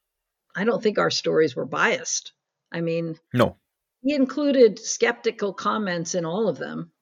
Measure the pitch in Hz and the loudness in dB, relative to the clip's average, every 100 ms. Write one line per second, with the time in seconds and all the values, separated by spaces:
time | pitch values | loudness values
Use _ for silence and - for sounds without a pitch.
0 | _ _ _ _ _ 165 214 - 214 196 | _ _ _ _ _ -2 0 2 0 2
1 | 165 - 165 160 156 127 120 147 202 185 | 0 0 0 2 2 0 -6 0 0 0
2 | 170 - - - _ _ _ 170 170 165 | -4 -8 -8 -20 _ _ _ -6 -2 -2
3 | 165 160 _ 123 151 - _ _ _ _ | -4 -8 _ 2 2 0 _ _ _ _
4 | 262 294 262 294 294 269 226 175 - - | -2 2 0 2 2 6 6 6 -6 -2
5 | 233 240 233 220 202 185 208 214 202 175 | -2 0 -6 -4 -6 -4 -4 -2 -2 -4
6 | 170 180 165 180 214 135 147 160 165 _ | -4 -4 -4 -2 -2 -2 -8 -8 -12 _